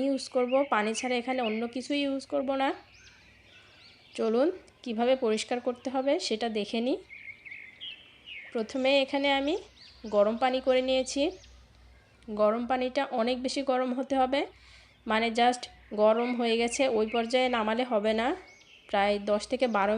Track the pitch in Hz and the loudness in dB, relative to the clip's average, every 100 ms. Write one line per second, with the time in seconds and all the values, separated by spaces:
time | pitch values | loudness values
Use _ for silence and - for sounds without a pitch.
0 | 269 269 - 254 247 262 277 220 214 226 | 0 -2 -2 -2 2 2 2 2 0 -2
1 | 254 247 247 254 226 220 233 254 240 285 | -2 -2 -2 -2 0 -2 -4 -6 -4 -2
2 | 277 269 - 285 262 269 269 359 - - | 0 -2 -2 -2 0 0 0 -2 -10 -20
3 | - - - - - - - - - - | -20 -20 -20 -20 -20 -20 -20 -20 -20 -20
4 | - - 226 233 311 370 - - 247 220 | -14 -4 0 2 2 0 -12 -14 -8 -2
5 | 240 262 233 214 - 247 254 240 262 269 | 2 2 2 0 -2 -4 -4 -6 -4 -2
6 | 269 330 - 220 233 214 202 226 247 370 | 0 0 0 -2 -2 -4 -4 -2 -2 -2
7 | - - - - - - - - - - | -6 -18 -18 -18 -16 -18 -18 -16 -16 -16
8 | - - - - - 240 220 269 262 277 | -20 -20 -20 -18 -8 -6 -4 0 2 4
9 | 269 285 277 277 277 403 - - - - | 2 0 0 0 0 -4 -6 -20 -20 -18
10 | 220 208 202 233 262 262 262 254 254 262 | -2 4 4 4 0 0 2 2 2 0
11 | 254 277 311 370 - - - - - - | 0 0 -2 -2 -16 -20 -20 -20 -20 -20
12 | _ - - 214 208 226 240 262 254 277 | _ -20 -8 2 2 2 0 0 0 -2
13 | 269 254 233 254 254 285 269 254 254 247 | -2 0 0 0 -2 -2 0 0 0 -2
14 | 262 269 254 277 311 - - - - _ | -2 0 2 0 -2 -8 -20 -20 -20 _
15 | - 220 233 226 240 247 - - - 208 | -2 0 0 2 2 2 -6 -18 -8 2
16 | 214 226 240 247 233 226 233 233 262 220 | 4 4 2 0 0 2 0 0 2 2
17 | 220 233 226 254 254 240 214 226 247 220 | 0 -2 0 2 2 2 0 0 0 0
18 | 214 220 247 370 - - - - - 202 | 0 0 0 -2 -8 -20 -20 -20 -4 0
19 | 202 208 202 208 - 247 254 208 202 | 2 0 0 -2 0 0 2 2 2